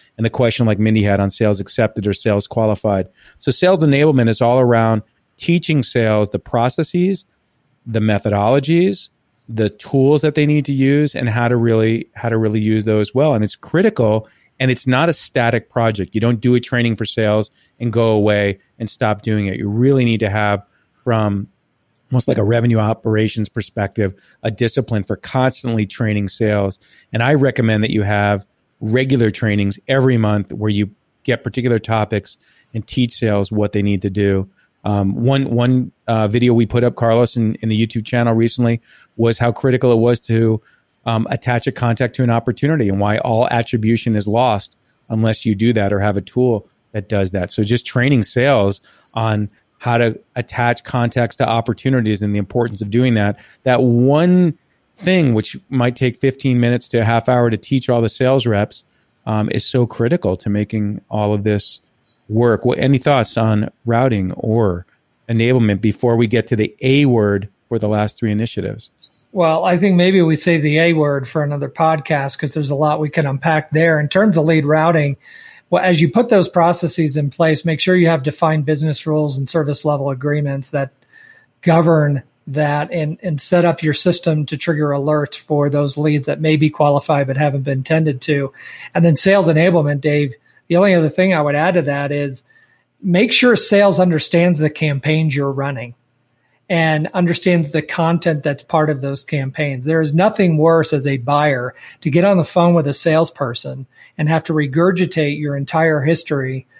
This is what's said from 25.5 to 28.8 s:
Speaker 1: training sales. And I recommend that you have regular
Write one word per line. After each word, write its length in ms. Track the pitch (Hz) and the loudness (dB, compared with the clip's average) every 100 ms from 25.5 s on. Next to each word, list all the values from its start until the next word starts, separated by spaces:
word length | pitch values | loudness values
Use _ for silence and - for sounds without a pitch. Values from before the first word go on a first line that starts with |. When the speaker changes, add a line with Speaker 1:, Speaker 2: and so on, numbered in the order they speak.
| - 123 113 98 | -2 -4 -4 -4
Speaker 1:
training 440 | - 110 104 98 | -4 -4 -2 -4
sales. 500 | - 107 104 98 - _ _ _ | -2 0 0 -2 -6 _ _ _
And 100 | 113 | -2
I 120 | 123 | 0
recommend 500 | 147 135 - 113 107 | 2 0 0 0 0
that 80 | 110 | 0
you 120 | 110 | 0
have 440 | 101 104 101 101 - _ _ | 0 0 0 -2 -4 _ _
regular 500 | _ | _